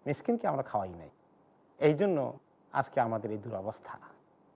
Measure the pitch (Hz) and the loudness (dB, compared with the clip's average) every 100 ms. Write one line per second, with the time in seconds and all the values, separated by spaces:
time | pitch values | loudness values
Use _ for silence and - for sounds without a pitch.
0 | 139 143 - 233 196 151 - 107 95 85 | -4 -2 0 0 0 -2 0 -2 -2 -8
1 | 76 _ _ _ _ _ _ - 151 147 | -16 _ _ _ _ _ _ 2 4 6
2 | 202 160 123 - _ _ _ 139 131 135 | 4 2 0 -4 _ _ _ -2 0 2
3 | 117 110 107 107 117 101 98 - - - | 2 2 -2 -6 -4 -6 -6 -8 -12 -14
4 | - - _ _ _ | -16 -20 _ _ _